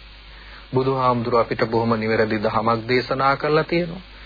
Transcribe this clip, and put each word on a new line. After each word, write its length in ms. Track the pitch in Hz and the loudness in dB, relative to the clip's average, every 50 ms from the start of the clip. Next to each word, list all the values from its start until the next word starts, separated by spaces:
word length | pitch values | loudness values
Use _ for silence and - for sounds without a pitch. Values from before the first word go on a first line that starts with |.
| - - - - - - - - - - - - - - | -20 -20 -20 -20 -20 -20 -20 -20 -20 -20 -20 -20 -14 -4
බුදුහාමුදුරුව 720 | - 131 131 135 135 131 127 127 123 120 113 120 117 117 | -2 0 0 2 0 2 2 2 2 2 0 2 2 2
අපිට 220 | 110 - 123 120 127 | 2 2 0 -2 -2
බොහොම 280 | 113 117 113 117 117 117 | 0 0 0 2 2 0
නිවැරදි 440 | 110 110 110 110 110 110 107 110 107 | 0 0 0 2 2 2 0 0 0
දහමක් 400 | 104 110 107 113 110 113 117 113 110 | 0 0 0 0 0 2 0 0 0
දේශනා 520 | 117 127 123 120 - 139 131 135 135 139 | 0 0 0 0 0 -2 0 2 0 0
කරලා 280 | 139 - 151 151 156 151 | 0 0 2 2 2 2
තියෙනවා. 400 | - 175 170 175 165 170 190 - - - - - | 2 0 -2 -2 -2 -6 -12 -14 -18 -20 -20 -20